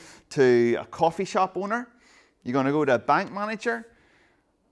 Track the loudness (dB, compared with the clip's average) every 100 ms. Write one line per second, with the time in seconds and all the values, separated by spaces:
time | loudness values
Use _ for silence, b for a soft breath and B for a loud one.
0 | B B B 2 4 6 4 0 -6 -2
1 | -2 -2 -4 -2 -2 -4 -6 -6 -8 _
2 | b b b b -4 -2 0 0 2 0
3 | 2 -2 -2 -8 -8 -6 -6 -6 -10 b
4 | b b b b b _ _